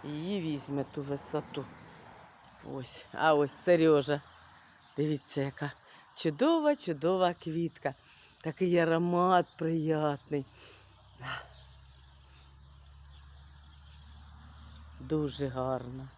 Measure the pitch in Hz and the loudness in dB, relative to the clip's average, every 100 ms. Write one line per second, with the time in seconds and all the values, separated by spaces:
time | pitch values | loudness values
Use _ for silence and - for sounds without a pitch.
0 | 147 151 170 202 160 143 135 139 135 - | -10 -8 -6 -4 -4 -6 -6 -6 -6 -8
1 | 139 139 - 147 - 147 123 - - - | -8 -8 -6 -8 -6 -12 -12 -16 -20 -20
2 | - - - - - - - 135 127 - | -20 -20 -20 -20 -20 -20 -14 -12 -12 -16
3 | - - 160 151 143 - - 170 160 147 | -12 2 6 6 4 0 4 6 6 4
4 | 135 147 - - - - - - - - | 2 -4 -4 -20 -20 -20 -20 -20 -12 -4
5 | 151 143 - 147 139 - 143 - - - | -2 -2 -4 -4 -4 -6 -10 -10 -20 -20
6 | - - 165 147 294 330 302 294 - 147 | -20 -4 -4 2 2 4 2 0 -2 -2
7 | 160 190 180 175 170 160 165 - 143 131 | 0 2 2 0 -6 -4 -4 -4 -6 -6
8 | - - - _ 160 - 185 175 165 165 | -20 -20 -20 _ -10 -2 2 4 4 2
9 | 175 175 180 180 - - 160 165 156 156 | 2 2 6 4 2 -4 -2 -2 0 0
10 | 151 143 - 147 135 - - - - - | 0 -2 -4 -6 -6 -18 -20 -20 -20 -20
11 | - - - - - - - - - - | -20 -16 -12 -12 -14 -20 -20 -20 -20 -20
12 | - - - - - - - - - - | -20 -20 -20 -20 -20 -20 -20 -20 -20 -20
13 | - - - - - - - - - - | -20 -20 -20 -20 -20 -20 -20 -20 -20 -20
14 | - - - - - - - - - - | -20 -20 -20 -20 -20 -20 -20 -20 -20 -18
15 | 131 156 147 131 139 127 127 127 123 131 | -4 -2 -2 -4 -6 -4 -4 -4 -6 -12
16 | 135 | -14